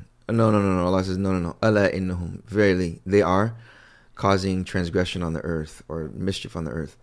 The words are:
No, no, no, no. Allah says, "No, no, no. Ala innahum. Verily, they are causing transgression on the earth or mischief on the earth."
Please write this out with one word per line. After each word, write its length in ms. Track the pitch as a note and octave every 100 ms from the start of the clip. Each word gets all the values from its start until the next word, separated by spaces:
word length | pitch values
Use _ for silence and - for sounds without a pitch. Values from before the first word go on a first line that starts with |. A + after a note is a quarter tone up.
| - _ -
No, 220 | A2+ A2+
no, 100 | G#2+
no, 160 | G2 F#2
no. 80 | F2
Allah 180 | F#2+
says, 120 | F#2 F#2
"No, 120 | G2
no, 60 | F#2
no. 180 | E2+ -
Ala 260 | A2+ G#2 G2
innahum. 520 | F2+ F#2 F2 E2+ - -
Verily, 540 | G2+ G2+ F#2 F2+ E2 -
they 160 | G2+
are 320 | F2 F#2 A2 A#2 - - - - _ -
causing 480 | G2+ G2 F#2+ F#2
transgression 580 | F2+ F#2+ F2 F2 F2+ F#2+
on 100 | E2+
the 80 | D#2+
earth 420 | D#2+ E2 D#2 - -
or 220 | D#2 D#2
mischief 420 | - F2+ F#2+ - -
on 80 |
the 60 | D#2+
earth." 240 | D#2 D2 -